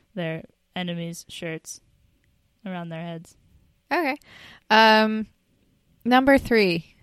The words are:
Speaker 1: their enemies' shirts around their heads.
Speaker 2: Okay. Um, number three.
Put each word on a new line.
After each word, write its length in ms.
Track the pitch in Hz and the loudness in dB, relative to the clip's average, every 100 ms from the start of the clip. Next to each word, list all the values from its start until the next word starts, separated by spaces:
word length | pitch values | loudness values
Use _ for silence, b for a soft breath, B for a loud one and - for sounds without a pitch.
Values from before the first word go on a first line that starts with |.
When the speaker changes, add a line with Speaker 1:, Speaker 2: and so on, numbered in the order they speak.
| b | b
Speaker 1:
their 300 | 196 160 160 - _ _ | -8 -6 -8 -12 _ _
enemies' 500 | 185 180 175 170 170 - | -10 -8 -8 -10 -12 -16
shirts 500 | - 170 160 - - _ _ _ _ _ _ _ _ 196 | -14 -10 -12 -14 -20 _ _ _ _ _ _ _ _ -12
around 240 | 180 170 | -10 -10
their 100 | 165 | -10
heads. 340 | 170 165 170 _ _ _ _ _ - | -12 -12 -16 _ _ _ _ _ -6
Speaker 2:
Okay. 280 | 302 294 277 _ B B B - | -2 -2 -4 _ B B B 0
Um, 600 | 214 220 220 220 220 214 _ _ _ _ _ _ _ | 4 6 6 2 -2 -8 _ _ _ _ _ _ _
number 320 | 233 254 269 277 | 2 4 6 4
three. 600 | - 233 190 165 - _ | 4 2 2 0 -6 _